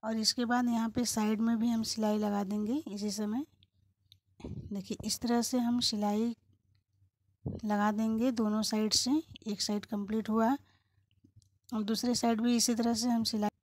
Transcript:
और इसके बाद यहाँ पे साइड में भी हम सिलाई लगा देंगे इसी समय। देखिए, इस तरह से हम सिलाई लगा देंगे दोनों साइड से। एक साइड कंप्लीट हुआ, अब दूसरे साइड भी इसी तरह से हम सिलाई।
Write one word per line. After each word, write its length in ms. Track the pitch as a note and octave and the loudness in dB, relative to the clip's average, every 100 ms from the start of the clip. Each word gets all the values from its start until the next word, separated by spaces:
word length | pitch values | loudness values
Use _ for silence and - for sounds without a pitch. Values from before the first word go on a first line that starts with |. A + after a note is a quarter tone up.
और 140 | A3 A3+ | -4 0
इसके 280 | A3 - A#3+ | 0 0 2
बाद 240 | A#3+ B3 | 2 2
यहाँ 200 | A#3 A3+ | 2 0
पे 160 | A#3 A#3+ | 0 0
साइड 360 | - G#3+ G#3+ | 0 2 2
में 160 | A3+ A#3 | 2 2
भी 100 | A#3 | 2
हम 140 | A3+ A3 | 0 -2
सिलाई 320 | - G#3+ G#3+ | 0 0 2
लगा 260 | G#3 G3+ | 0 0
देंगे 380 | G3 G#3 G#3 C4+ D#4+ | -2 -2 -2 -2 -4
इसी 220 | G3 G#3 | -6 -6
समय। 340 | G#3 G#3+ A3+ D#4 _ _ _ _ _ _ _ _ _ - | -4 -4 -4 -6 _ _ _ _ _ _ _ _ _ -12
देखिए, 520 | - - G3+ F#3 A3 A3 | -10 -8 -8 -8 -8 -6
इस 140 | - | -4
तरह 220 | A#3+ A#3+ | -2 0
से 160 | A#3 B3+ | 0 0
हम 200 | A#3+ A#3+ | 0 0
सिलाई 540 | A#3+ G#3+ G#3 G#3 A#3 A3+ _ _ _ _ _ _ _ _ _ _ - - G#3+ | 0 0 0 0 -2 -4 _ _ _ _ _ _ _ _ _ _ -8 -6 -2
लगा 260 | G#3 G#3 | 0 2
देंगे 400 | G#3+ A3 A3 B3 | 2 0 2 0
दोनों 280 | A#3 A3 G#3+ | 2 0 0
साइड 300 | G#3+ G#3+ G#3+ | 0 0 2
से। 180 | - - D4 - - - | 2 2 0 0 -12 -8
एक 140 | G#3 | -4
साइड 240 | - G#3 - | -2 -4 -4
कंप्लीट 440 | G#3 G3 A3 G#3+ | -6 -4 -4 0
हुआ, 260 | A3 A3+ C#4 _ _ _ _ _ _ _ - _ _ _ | 2 2 2 _ _ _ _ _ _ _ -20 _ _ _
अब 140 | A3+ | -4
दूसरे 320 | G#3 A3 B3 A#3+ | -2 0 0 2
साइड 260 | A#3 A3+ | 2 2
भी 140 | A#3+ A#3+ | 4 4
इसी 200 | A3 A#3 | 4 2
तरह 180 | A#3 | 2
से 160 | A#3 B3 | 2 2
हम 140 | A#3 | 2
सिलाई। 260 | A3+ A3 G#3 _ | 0 0 -2 _